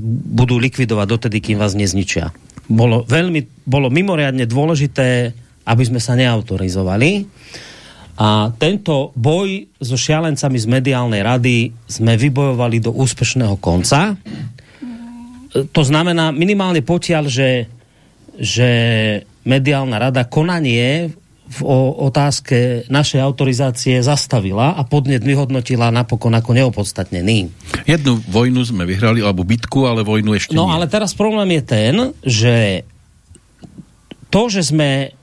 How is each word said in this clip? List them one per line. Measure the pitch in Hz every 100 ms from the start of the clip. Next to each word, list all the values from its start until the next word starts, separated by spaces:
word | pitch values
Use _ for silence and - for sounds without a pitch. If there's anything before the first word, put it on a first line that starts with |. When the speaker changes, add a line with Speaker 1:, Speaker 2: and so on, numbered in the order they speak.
| 113
Speaker 1:
budú | 120 - 117 123 120
likvidovať | 131 - 117 107 101
dotedy, | 117 117 104
kým | - 104
vás | 104 98
nezničia. | 98 95 90 82 80 - - - -
Bolo | 113 120 113
veľmi, | 117 156 180 160 - - -
bolo | 139 131
mimoriadne | 147 196 160 139 131 117
dôležité, | 127 156 156 143 - 127 123 120 - - _ -
aby | 120
sme | 123 123
sa | 127 123
neautorizovali. | 127 113 - 92 92 92 92 101 151 202 202 - - - - - - - -
A | - 107 107 107 117
tento | 151 202 - 139 143 123
boj | 131 170 196 196 - _
so | 120 127
šialencami | - 156 165 143 139 123
z | 107
mediálnej | 131 131 127 120 104 107
rady | 127 123 117 117 - -
sme | - 113
vybojovali | 113 143 131 139 120 120 117
do | 113
úspešného | 104 131 - 120 131 110 98
konca. | 87 87 - 139 208 190 - - - - - - 247 233 233 - - - 262
To | - 143 165
znamená | 135 156 175 170 160
minimálne | 143 180 202 185 165 127
potiaľ, | 175 - 160 143
že, | 123 131 127 113 - _ _ _ _ - -
že | 113 117 123 117 117 110 110 104 - _ 120
mediálna | 135 135 139 131 107
rada | 131 131 120
konanie | 151 170 175 135 117 123 156 170 - _ _ - 135
v | 143
o-, | 131 131 - 139
otázke | 143 143 - - 123 123 120 113
našej | 139 143 131
autorizácie | 135 127 135 123 135 120 131 127 123
zastavila | 143 - 123 95 98 143 180
a | 123
podnet | 147 135 127 120
vyhodnotila | 139 131 131 120 120 117
napokon | 117 120 113 120 113
ako | 117
neopodstatnený. | 123 131 104 101 - 90 90 92 110 82 - - - -
Speaker 2:
Jednu | 160 139 117 110
vojnu | 104 123 127
sme | 120 101 87
vyhrali, | 95 113 117 104
alebo | 92
bitku, | 90 117 - 135 131
ale | 113 104
vojnu | 110 107 104
ešte | -
Speaker 1:
No, | 156 180
Speaker 2:
nie. | 160
Speaker 1:
ale | 165
teraz | 208 214 -
problém | 214 214 190 160
je | -
ten, | 107 110 196 262 -
že | 131 107 120 117 104 92 - - _ _ _ - _ _ - - - _ _ - -
to, | 196 240
že | 196 143
sme | 151 143 135 135 -